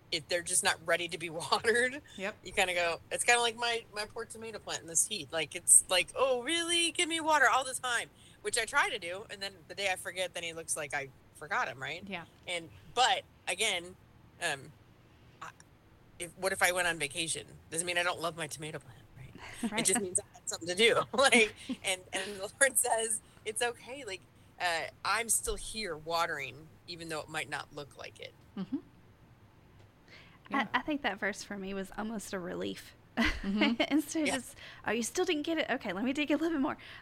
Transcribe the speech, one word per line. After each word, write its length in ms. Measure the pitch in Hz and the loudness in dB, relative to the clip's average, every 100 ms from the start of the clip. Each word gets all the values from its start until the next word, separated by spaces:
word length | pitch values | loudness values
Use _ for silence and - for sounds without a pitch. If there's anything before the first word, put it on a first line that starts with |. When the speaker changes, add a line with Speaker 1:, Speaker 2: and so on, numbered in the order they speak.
| - | -6
Speaker 1:
if 140 | 165 - | -6 -2
they're 120 | 175 | -2
just 220 | 170 175 | 0 2
not 120 | 190 - 165 | 4 2 2
ready 240 | 165 170 | 0 0
to 80 | 170 | -6
be 120 | 170 | -6
<laughs> 0 | |
watered, 720 | 160 - 214 233 240 247 285 - - | -6 0 2 4 4 2 -2 -10 -8
Speaker 2:
Yep. 200 | 190 214 180 | -8 -8 -4
Speaker 1:
you 80 | |
kinda 200 | 208 185 | 0 2
go, 280 | 175 170 165 - | 2 0 0 -4
it's 140 | 185 - | 0 4
kinda 160 | 240 | 6
like 160 | 240 226 | 4 0
my, 240 | 240 233 - | -2 -2 -4
my 120 | 208 208 | -8 -8
poor 100 | 226 | -8
tomato 360 | 226 226 226 208 | -10 -10 -10 -10
plant 220 | - 147 | -8 -8
in 60 | 160 | -2
this 200 | 165 - | 0 0
heat. 200 | 208 135 | -2 -4
Like, 240 | 165 147 180 | -4 -4 -2
it's 280 | - - - | 6 6 8
like, 180 | 185 175 - | 4 2 2
"Oh, 260 | 269 247 | 2 2
really? 500 | 247 339 330 339 339 | 0 -2 2 2 2
Give 160 | - 320 | 0 0
me 100 | 330 | 0
water 300 | 320 302 240 | 4 6 6
all 120 | 240 254 | 4 0
the 80 | 240 | -4
time," 320 | 254 233 160 - - - | -2 -2 -4 -10 -20 -10
which 140 | 208 226 | -4 -2
I 60 | |
try 260 | 220 285 392 | 0 2 2
to 80 | 233 | -2
do. 280 | 170 190 - | -6 -8 -10
And 120 | 202 | -10
then 100 | 196 185 - | -10 -10 -12
the 80 | 180 | -2
day 140 | 196 | -2
I 60 | 185 | -2
forget, 360 | 190 180 180 | -4 -4 -4
then 100 | 180 | -4
he 100 | 170 | -6
looks 240 | 160 160 165 | -6 -4 -4
like 160 | 147 147 | -2 -4
I 140 | 135 - - - | -6 -12 -20 -18
forgot 240 | - 226 214 | -4 -2 -2
'em, 140 | 131 | -4
right? 220 | 135 165 196 | -8 -8 -8
Speaker 2:
Yeah. 160 | 180 - - - | -10 -10 -14 -8
Speaker 1:
And, 220 | 175 160 - - 240 | -6 -8 -16 -4 4
but, 280 | 240 180 - - - | 4 4 -2 -10 -6
again, 480 | 185 220 180 175 190 - - - - | -2 0 -2 -6 -14 -20 -20 -20 -6
um, 300 | 170 139 131 - - - - - - - | -4 -4 -8 -20 -20 -20 -20 -20 -20 -16
I, 80 | - - - - - - - - | -16 -16 -20 -20 -20 -20 -20 -14
if, 120 | 170 185 | -14 -4
what 160 | 190 | -2
if 100 | 190 | 2
I 80 | 180 | 4
went 160 | 180 175 | 4 2
on 100 | 165 | 0
vacation? 480 | 143 - 165 147 - - - | -2 -2 -4 -4 -10 -18 -6
Doesn't 160 | 165 180 | -4 0
mean 120 | 175 | 2
I 60 | |
don't 180 | 175 160 | 2 0
love 160 | 165 165 | -2 -4
my 100 | 151 | -6
tomato 320 | - 156 156 | -8 -10 -10
plant, 200 | - - - - | -14 -20 -20 -18
right? 160 | - - - | -18 -16 -16
Speaker 2:
<laughs> 200 | - 226 | -6 -2
Right. 80 | 214 | 2
Speaker 1:
It 40 | - | 4
just 160 | - | 2
means 180 | 185 180 | 2 -2
I 40 | - | -4
had 160 | - - | -10 -8
something 180 | 190 - | -6 -2
to 60 | 185 | 6
do. 260 | 233 - - | 8 8 4
<laughs> 60 | |
Like, 400 | 226 269 233 214 - - | 6 8 8 6 2 -8
Speaker 2:
<laughs> 140 | - 196 | -6 -2
Speaker 1:
and, 160 | 185 - | -4 -4
and 100 | 185 190 202 | -6 -6 -8
the 120 | 196 - | -10 2
Lord 180 | 269 - | 4 4
says, 420 | 240 226 220 - - - 214 | 2 2 0 -4 -8 -12 -8
"It's 160 | 214 | -2
okay. 420 | 240 240 226 277 226 | -2 -2 -10 -10 -8
Like, 160 | 185 - - - - | -10 -12 -20 -20 -2
uh, 280 | 175 165 135 - 185 | 0 0 -2 -4 0
I'm 220 | 214 233 | 0 2
still 260 | - - 202 | 0 0 -4
here 400 | - 220 190 151 | -6 -6 -6 -6
watering, 580 | 156 165 165 151 135 131 160 - - | -2 0 0 -2 -6 -10 -18 -20 -16
even 220 | 170 165 | -12 -6
though 100 | 151 | -6
it 100 | - | -4
might 200 | 156 156 | -6 -4
not 180 | 143 - 143 | -6 -8 -12
look 220 | 139 - | -12 -12
like 220 | - - | -14 -12
it." 140 | - - - - | -16 -16 -14 -10
Speaker 2:
Mm-hmm. 200 | 180 294 - - - - - - - - - - - - - - - - - | -6 -6 -8 -20 -20 -20 -20 -20 -20 -20 -20 -20 -20 -20 -20 -20 -20 -20 -4
Speaker 3:
I, 40 | 269 | -2
Speaker 2:
Yeah. 60 | 208 | 0
Speaker 3:
I 60 | 254 | -2
think 200 | 311 285 | 0 -2
that 160 | 233 196 | -2 -2
verse 240 | 196 202 | -2 -4
for 140 | - 202 | -8 -8
me 160 | 190 | -6
was 160 | 196 190 - | -6 -6 -6
almost 360 | 214 220 - | -6 -6 -6
a 60 | 196 | -6
relief. 560 | 180 175 196 190 - - - - | -4 -4 -4 -6 -12 -20 -6 0
<laughs> 60 | - - | 0 0
Speaker 2:
Mm-hmm. 380 | 196 208 285 233 - | -2 2 4 4 2
Speaker 3:
Instead 300 | 302 - 330 | 2 2 0
of 40 | 285 | 0
Speaker 1:
Yeah. 80 | 269 | 0
Speaker 3:
just, 180 | - - - - - | -4 -14 -18 -8 -2
"Oh, 40 | |
you 120 | 220 | -2
still 220 | 226 - 370 | 0 0 0
didn't 180 | 302 | 0
get 140 | 294 320 | 0 0
it? 100 | - | 0
Okay, 220 | 247 220 | -2 -2
let 100 | 180 240 | -2 0
me 80 | |
dig 180 | 285 294 | 0 2
a 60 | 294 | 2
little 140 | 330 | 2
bit 100 | 320 | 0
more. 160 | 147 110 - - | 0 -4 -10 -14